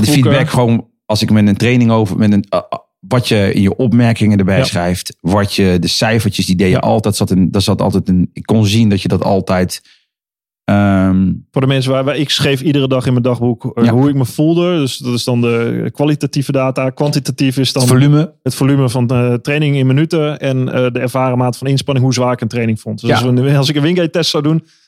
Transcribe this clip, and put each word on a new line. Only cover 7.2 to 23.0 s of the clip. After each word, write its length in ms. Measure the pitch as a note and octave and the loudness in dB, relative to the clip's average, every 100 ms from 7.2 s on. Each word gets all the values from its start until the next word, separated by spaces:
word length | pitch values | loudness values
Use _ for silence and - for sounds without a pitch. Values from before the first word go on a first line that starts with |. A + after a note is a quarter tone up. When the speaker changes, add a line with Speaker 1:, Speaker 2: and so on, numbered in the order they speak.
| G2+ | 0
Speaker 2:
in, 200 | F#2 F2+ | 2 2
daar 100 | G2+ | 0
zat 200 | F#2+ F#2+ | 0 0
altijd 280 | G2+ G2 - | 0 0 0
een, 200 | F#2 - | 0 0
ik 120 | - - | -4 -2
kon 200 | A2 G#2 | 0 2
zien 240 | A2+ A2 | 2 2
dat 120 | F#2+ | 2
je 60 | F2 | 0
dat 160 | F#2 | -2
altijd, 580 | - G2 F#2 F#2 F#2 - _ _ _ _ _ _ _ _ | 0 -2 0 -2 -2 -6 _ _ _ _ _ _ _ _
ehm, 720 | - G2+ G2+ F#2+ F#2+ F#2 F#2 F2 - | -2 0 2 2 2 2 0 -2 -6
Speaker 1:
Voor 100 | C3 | -2
de 60 | C3 | 0
mensen 240 | C3+ B2+ | 0 0
waar, 120 | C3+ | -2
waar, 120 | C3+ C#3 | 0 -2
ik 120 | C#3 | -2
schreef 320 | - D#3 C3 | -2 0 0
iedere 260 | C#3 C#3+ C3 | 0 0 0
dag 180 | C3 C3+ | 0 0
in 60 | |
mijn 120 | B2 | 0
dagboek, 420 | B2 A#2 B2 A2+ C3 - | 0 0 -2 -2 -6 0
eh, 60 | |
Speaker 2:
Ja. 80 | A#2+ | 2
Speaker 1:
hoe 180 | A#2+ C#3+ | 4 2
ik 60 | C#3 | 0
me 100 | A#2+ | -2
voelde. 520 | - D#3 E3+ F3 F3 | 0 0 2 0 0
Dus 200 | C3 - | -2 -4
dat 160 | B2+ | -6
is 100 | A#2+ | -4
dan 180 | - A#2+ | -2 0
de 480 | A#2 A#2 A#2 A#2 A2+ | 0 0 -2 -4 -4
kwalitatieve 580 | - D3 D3 C#3+ C#3+ C#3 | -2 -2 -2 -4 -4 -2
data. 380 | C3 C3 C3 C3 | -2 -2 -2 -4
Kwantitatief 680 | B2+ D3 D3 C3 B2+ C#3 C3 | -2 -2 -2 -4 -2 -2 0
is 160 | C3 | -2
dan 80 | C3+ | 0
Speaker 2:
Het 80 | B2 | 2
volume. 440 | B2+ C#3+ D3 E3 - | 4 4 4 0 -6
Speaker 1:
het 120 | C3 - | -6 -2
volume 340 | C#3 C#3 C3 | 0 2 0
van 180 | B2+ A#2+ | 0 0
de 320 | B2+ B2 A#2+ | 0 0 -2
training 340 | C#3+ D3 D3+ C#3 | -2 -2 0 0
in 120 | C3 | 2
minuten 520 | C3 D#3+ E3 D3+ C#3+ | 2 0 0 -2 -4
en, 340 | C3+ C3 B2+ | -4 -2 -2
eh, 180 | B2+ B2+ | -2 -2
de 80 | B2 | -2
ervaren 380 | B2 C3 C3 B2 | -4 -2 -2 0
maat 200 | B2 - | -2 -2
van 100 | C3+ | -2
inspanning, 380 | C3+ - C3+ C3 | -2 -2 0 0
hoe 100 | B2 | 0
zwaar 180 | B2 | -2
ik 80 | B2 | -2
een 60 | A2 | -4
training 320 | A#2+ A2+ A2 | -4 -4 -4
vond. 200 | A2 | -8
Dus 100 | G#2+ | -6